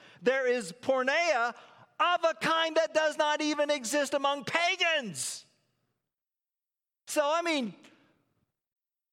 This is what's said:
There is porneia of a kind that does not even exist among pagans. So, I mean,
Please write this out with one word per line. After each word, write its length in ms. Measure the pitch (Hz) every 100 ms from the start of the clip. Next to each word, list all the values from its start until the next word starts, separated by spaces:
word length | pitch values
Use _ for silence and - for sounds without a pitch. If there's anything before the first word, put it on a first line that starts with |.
| - -
There 260 | 240 269 247
is 240 | 247 180 -
porneia 720 | - 262 254 302 339 254 240 - - - - -
of 240 | 330 349
a 100 | 330 320
kind 340 | 294 330 330 320
that 180 | 320
does 240 | 311 311 294
not 240 | 302 302
even 280 | 302 302 294
exist 460 | 294 220 285 277 285
among 280 | 277 285
pagans. 1040 | - 330 349 370 339 320 226 135 - - - _ _ _ _ _ _ _ _ _ _ _ _ _ _ _ -
So, 160 | 302
I 200 | 285 330
mean, 300 | 339 302 226 165 - _ _ _ _ _ _ _ _ _ _ _ _